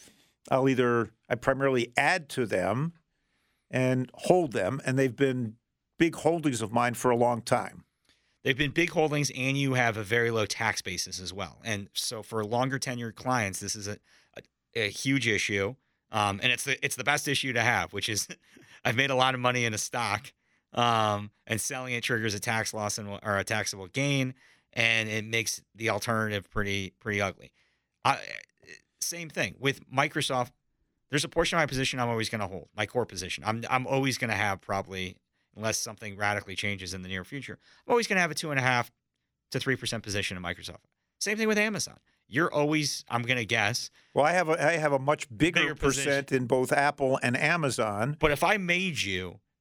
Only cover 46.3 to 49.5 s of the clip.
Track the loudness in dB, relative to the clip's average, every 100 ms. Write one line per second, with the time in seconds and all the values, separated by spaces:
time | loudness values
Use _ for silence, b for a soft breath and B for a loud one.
46.3 | 0 2 2 4 4 2 2 2 2 2
47.3 | 2 2 2 0 0 0 0 -2 2 2
48.3 | 4 2 2 2 0 0 -2 -2 -2 -4
49.3 | -10 _